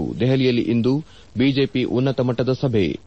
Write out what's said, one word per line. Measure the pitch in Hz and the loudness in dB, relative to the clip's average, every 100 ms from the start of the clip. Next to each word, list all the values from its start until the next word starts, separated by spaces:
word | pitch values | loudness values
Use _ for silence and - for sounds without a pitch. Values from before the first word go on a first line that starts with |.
| 67 60 | -2 -2
ದೆಹಲಿಯಲ್ಲಿ | 123 131 127 120 - | 0 2 2 0 0
ಇಂದು | 117 117 139 156 - - 107 | 0 0 -2 -4 -18 -8 0
ಬಿಜೆಪಿ | 135 135 135 127 120 | 0 2 0 -2 -2
ಉನ್ನತ | 120 135 131 | 0 0 0
ಮಟ್ಟದ | 127 120 123 127 | -2 0 -2 -2
ಸಭೆ. | 139 113 85 - | 0 0 0 -2